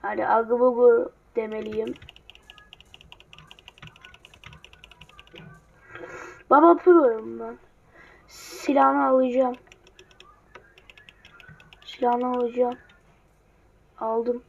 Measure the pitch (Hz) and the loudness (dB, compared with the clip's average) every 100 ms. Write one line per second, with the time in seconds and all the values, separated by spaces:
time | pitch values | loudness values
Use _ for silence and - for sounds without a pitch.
0 | 202 214 214 214 226 240 254 233 240 233 | -8 -8 -2 -2 -2 0 0 4 4 4
1 | - _ _ - 220 214 214 214 226 - | 0 _ _ -8 -8 -10 -10 -8 -10 -12
2 | - - _ - _ - - - _ - | -20 -20 _ -20 _ -20 -20 -20 _ -20
3 | - - _ - - - - _ - - | -20 -20 _ -20 -20 -20 -20 _ -20 -20
4 | - - _ _ - - - - - _ | -20 -20 _ _ -20 -20 -20 -20 -20 _
5 | - - - - - - _ _ - - | -20 -20 -20 -20 -20 -20 _ _ -20 -20
6 | - - - - - 277 330 339 - 339 | -20 -18 -20 -20 2 6 6 6 6 6
7 | 269 220 220 226 226 240 _ _ _ - | 6 0 -10 -14 -14 -16 _ _ _ -20
8 | - - _ - - - - 277 269 277 | -20 -20 _ -20 -20 -10 -4 0 2 2
9 | 269 262 254 247 254 247 - - _ _ | 0 0 0 0 -2 -4 -18 -20 _ _
10 | - _ - _ _ - _ _ _ - | -20 _ -20 _ _ -20 _ _ _ -20
11 | - _ - - - - - - - - | -20 _ -20 -20 -20 -20 -20 -20 -20 -6
12 | 247 240 254 247 240 240 247 247 _ _ | -2 -2 -4 -4 -6 -2 -4 -4 _ _
13 | _ _ _ _ _ _ _ _ _ - | _ _ _ _ _ _ _ _ _ -12
14 | 220 226 233 240 | -6 -4 -4 -6